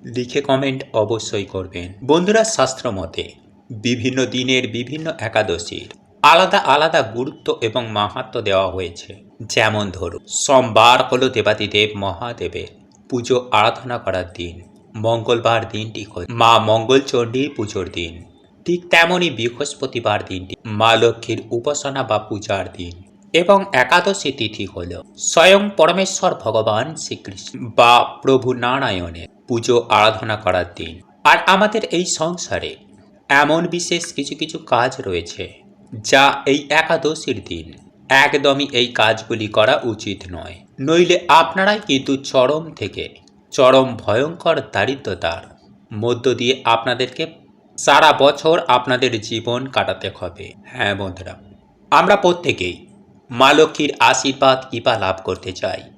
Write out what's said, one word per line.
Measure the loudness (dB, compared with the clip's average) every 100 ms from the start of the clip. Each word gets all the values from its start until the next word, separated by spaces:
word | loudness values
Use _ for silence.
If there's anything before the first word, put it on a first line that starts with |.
| -10
লিখে | -8 -4 -4
কমেন্ট | 0 0 0 -4 -4
অবশ্যই | -2 0 -2 -4 -8 -6
করবেন। | -8 -10 -12 -14 -14 0
বন্ধুরা, | 2 2 2 0
শাস্ত্র | 0 -2 -2 -6
মতে | -6 -8 -10 -12 -14 _ _ _
বিভিন্ন | -8 -4 -2 -2 -2 -4
দিনের | -4 -2 -2 -2
বিভিন্ন | -8 -10 -10 -10 -8
একাদশীর | -4 -2 -2 -4 -8 -14 -16 -20 _ _
আলাদা | 6 6 6 2 2
আলাদা | 2 2 0 -2
গুরুত্ব | -4 -8 -8 -8 -4
এবং | -4 -4 -4
মাহাত্ম্য | -4 -4 -4 -10 -8
দেওয়া | -2 0 0
হয়েছে। | -4 -10 -12 -20 -20 -20 _ -6
যেমন | 0 0 0 -4
ধরুন, | -6 -10 -10 -10 -6
সোমবার | 2 2 4 6 6 6 2
হলো | 0 0
দেবাদিদেব | 0 0 0 0 0 0 0
মহাদেবের | -6 -6 -10 -8 -10 -10 -14 _ _ _ _
পুজো | -6 0 0 2
আরাধনা | 2 2 0 -8 -8
করার | -4 -6 -6
দিন, | -10 -12 -12 -20 _ _
মঙ্গলবার | -6 -2 -2 0 2 2 0 -2
দিনটি | -8 -8 -10
হল | -12 -12 -10
মা | 2 6 6
মঙ্গলচণ্ডীর | 4 0 4 2 2 -2 -2 -2 -4
পুজোর | -6 -8 -6 -8
দিন, | -8 -10 -12 -20 _ _ _ -4
ঠিক | -4 2
তেমনই | 2 4 2 -2
বৃহস্পতিবার | -2 -6 -6 -10 -8 -8 -4 -2 -2
দিনটি | -4 -10 -10 -14 -8
মা | 2 4
লক্ষ্মীর | 6 4 0 -6 -8 -6
উপাসনা | -6 -4 -6 -6 -6
বা | -2 -2
পূজার | -4 -10 -6 -6 -6
দিন | -10 -14 -14 -20 _ _
এবং | 0 4 2 4
একাদশী | 0 4 2 2 -4 -6
তিথি | -6 -8 -6 -12
হল | -10 -12 -12 -16 -10 -2
স্বয়ং | 4 6 6 2 2
পরমেশ্বর | 2 2 -2 -2 -2 -2
ভগবান | -2 0 0 0 -4 -8
শ্রীকৃষ্ণ | -12 -12 -12 -16 -16 -14 -6 4
বা | 6 6 4 -2
প্রভু | 2 2 2 -4
নারায়ণের | -2 -2 -2 -4 -6 -12 -18 _
পুজো | _ -6 2 0 4
আরাধনা | 4 4 2 -6 -4
করার | -2 -2 -4
দিন। | -10 -14 -14 _ _
আর | 2 4 4
আমাদের | 2 2 0 -4
এই | -4 -4
সংসারে | -4 -4 -6 -8 -8 -8 -14 _ _ _ _ _
এমন | 4 4 2 0
বিশেষ | -6 -4 -6 -6
কিছু | -10 -10
কিছু | -8 -10 -10 -2
কাজ | 0 0 -4
রয়েছে | -6 -6 -8 -12 -14 -14 _ _ _ -14
যা | 2 4 4 2 0
এই | 0 2
একাদশীর | 0 2 0 -2 -4 -6 -8
দিন | -8 -14 -14 -20 -20 _ _
একদমই | 4 4 2 2 0 0
এই | 0 0
কাজগুলি | 2 0 0 -4 -6 -4
করা | 2 2 2
উচিত | -2 -8 -8 -10 -12
নয়, | -14 -16 -20 _ -10
নইলে | 0 2 4 2 4
আপনারাই | 4 4 0 0 0 -2
কিন্তু | -2 -2 -6
চরম | -2 0 2 0 -6 -10
থেকে | -10 -8 -14 -14 _ _ _
চরম | 4 6 6 4 -4
ভয়ঙ্কর | -2 -2 -2 -4 -2 -2 -2
দারিদ্রতার | -2 -2 -2 -8 -6 -6 -6 -12 _ _ _ _
মধ্য | -6 -2 0 0
দিয়ে | 0 -2 -2 0
আপনাদেরকে | 0 0 -4 -4 -6 -12 -12 _ _ _ -4
সারা | 4 6 6 6
বছর | 4 4 2 0 2
আপনাদের | 0 2 0 0 -2
জীবন | -6 -8 -4 -6 -4
কাটাতে | -2 -2 -4 -8
হবে। | -10 -14 -14 -20 -20 -20
হ্যাঁ | -4 -2
বন্ধুরা, | -2 -6 -10 -16 -18 -20 -20 _ _ _
আমরা | 2 4 4
প্রত্যেকেই | 4 0 -2 -4 -6 -8 -18 _ _ _ _
মা | 4 6
লক্ষ্মীর | 6 4 2 -6 2
আশীর্বাদ | 4 4 0 2 2 2
কৃপা | -2 -4 -2 0
লাভ | -2 -4
করতে | -4 -6 -8
চাই | -8 -6 -8 -12